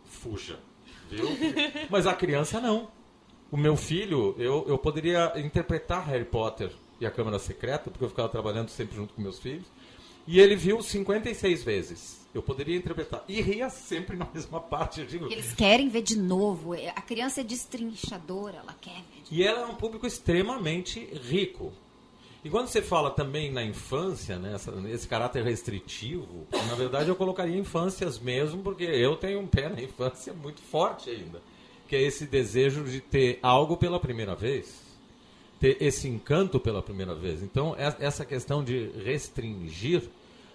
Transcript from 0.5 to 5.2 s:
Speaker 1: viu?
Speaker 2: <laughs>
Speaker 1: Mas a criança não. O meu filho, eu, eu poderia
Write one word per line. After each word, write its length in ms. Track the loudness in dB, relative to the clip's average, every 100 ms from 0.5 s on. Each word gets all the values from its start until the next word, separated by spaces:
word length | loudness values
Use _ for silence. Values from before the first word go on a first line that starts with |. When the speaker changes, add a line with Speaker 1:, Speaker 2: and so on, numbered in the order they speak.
| -14 -16 -20 -20 -20 -10
Speaker 1:
viu? 160 | -4 -2 0 0 0
Speaker 2:
<laughs> 320 | -2 -4 0
Speaker 1:
Mas 160 | 2 2
a 80 |
criança 460 | 2 2 2 0 0
não. 280 | 2 0 -2 -14 -20 -20 -20 -20 -6
O 60 | 2
meu 200 | 4 4
filho, 580 | 2 -2 0 2 2 2
eu, 260 | 2 2 2
eu 100 | 2
poderia 540 | 2 0 2 2